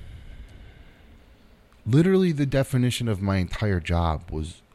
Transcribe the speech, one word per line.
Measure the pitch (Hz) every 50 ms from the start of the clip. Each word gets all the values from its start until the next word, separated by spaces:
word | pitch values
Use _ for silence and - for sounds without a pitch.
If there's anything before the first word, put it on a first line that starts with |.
| - - - - - - - - - - - - - - - - - - - - - - - - - - - _ - - - _ _ _ _ - -
Literally | 107 117 147 170 190 190 190 190 175
the | 156 139 147
definition | 135 143 135 131 - - 127 123 123 117 - 120 117
of | 104 90
my | 101 98 98 95
entire | 90 85 - - 107 104 95 87
job | 80 - 87 85 85 82 78 71 - -
was | - 78 78 80 - - _ _ -